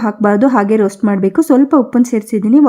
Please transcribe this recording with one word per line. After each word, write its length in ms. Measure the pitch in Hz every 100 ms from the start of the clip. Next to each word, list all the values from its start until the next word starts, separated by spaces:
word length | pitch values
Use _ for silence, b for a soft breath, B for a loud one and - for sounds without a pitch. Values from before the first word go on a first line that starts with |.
ಹಾಕಬಾರ್ದು, 440 | 220 208 208 208 269 240
ಹಾಗೆ 200 | 202 220
ರೋಸ್ಟ್ 240 | 196 - 208
ಮಾಡಬೇಕು. 300 | 196 190 - 320
ಸ್ವಲ್ಪ 220 | 254 277 302
ಉಪ್ಪನ್ನು 260 | 240 240 240
ಸೇರಿಸಿದ್ದೀನಿ, 480 | 220 214 214 208 277